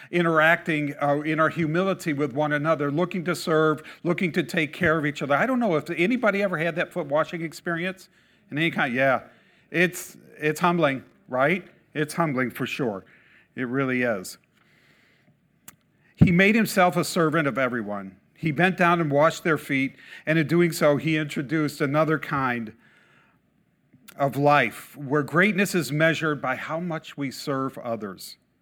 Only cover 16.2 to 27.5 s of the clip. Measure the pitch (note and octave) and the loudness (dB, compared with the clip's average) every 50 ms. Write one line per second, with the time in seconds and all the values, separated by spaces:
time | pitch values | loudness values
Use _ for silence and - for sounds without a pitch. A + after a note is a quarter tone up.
16.2 | - F#3 E3+ F3+ F#3+ G#3 A3 A#3 G#3 - - G3 F3+ F3+ - F3 D3+ - - F#3+ | 4 6 6 6 6 6 4 4 2 2 2 4 4 4 2 0 -2 -2 0 0
17.2 | D#3+ D#3 C#3+ E3+ D3 C#3 A2 C3+ C3 B2 B2 A#2+ G#2 G2+ G#2 G2 F#2+ F#2+ F#2+ - | 0 2 2 0 0 0 0 -2 -2 -2 -2 -4 -6 -6 -8 -10 -10 -12 -16 -20
18.2 | _ _ _ _ D#3+ D#3+ C#3 E3 F3 F#3+ F3+ - F3+ E3+ F3 E3+ E3 D3 C#3 C#3+ | _ _ _ _ -4 -2 0 2 2 2 2 2 2 2 4 2 2 2 2 4
19.2 | D#3 E3 - - - F3 D3+ C#3+ - - C#3+ C3+ C3+ B2+ - - - - - - | 4 4 2 0 0 0 0 0 -2 -2 -2 -2 -2 -4 -6 -12 -20 -20 -20 -8
20.2 | - D3+ D#3+ E3 D3+ C3 E3 F3 F3 E3+ E3 - E3 D3 D3 C3 G#2 D#3+ D#3 D#3 | -4 0 0 2 2 2 4 4 4 2 2 2 2 4 4 2 0 0 -2 -2
21.2 | D#3 C#3+ - D#3+ C#3+ A2+ D#3 D#3+ D3+ C#3+ - - D3+ C3+ C#3+ D3+ D#3+ D3+ D#3+ D3 | -2 -4 -6 -8 -6 -4 -2 -2 -2 -2 -2 -2 -2 0 2 2 2 2 0 -2
22.2 | - - D3 C#3 C3 B2+ A#2+ A#2+ A2+ G#2+ - _ _ _ _ _ _ _ _ _ | -2 -4 -4 -2 -2 -2 -2 -4 -6 -10 -12 _ _ _ _ _ _ _ _ _
23.2 | _ _ _ _ _ _ _ _ _ _ _ _ _ _ _ _ _ - - - | _ _ _ _ _ _ _ _ _ _ _ _ _ _ _ _ _ -18 -4 -2
24.2 | C#3+ C#3 A#2 C#3 C#3+ C#3+ D3 C#3+ B2 G#2+ - - - - - C#3 D3 B2+ C#3+ D3+ | -2 -2 0 2 4 4 6 4 4 2 -2 -8 -16 -18 -16 -12 -6 -2 0 0
25.2 | D3 - C#3 E3+ F#3+ G#3+ F#3+ F#3 G3+ G3 - F3 D3 B2 C#3+ D3+ D#3+ E3 D#3 D#3+ | 0 2 2 4 4 4 4 2 0 0 0 -2 -2 -2 0 2 2 2 2 0
26.2 | E3 D#3 D3 B2 C3 B2+ B2+ A#2+ - - D#3 E3 F3+ F3 D#3+ D#3+ - - - D3 | -2 -4 -4 -2 -4 -4 -6 -6 -6 -6 -6 -6 -4 -6 -6 -8 -10 -12 -10 -8
27.2 | C#3 C3 - - - D3+ | -8 -8 -8 -8 -6 -4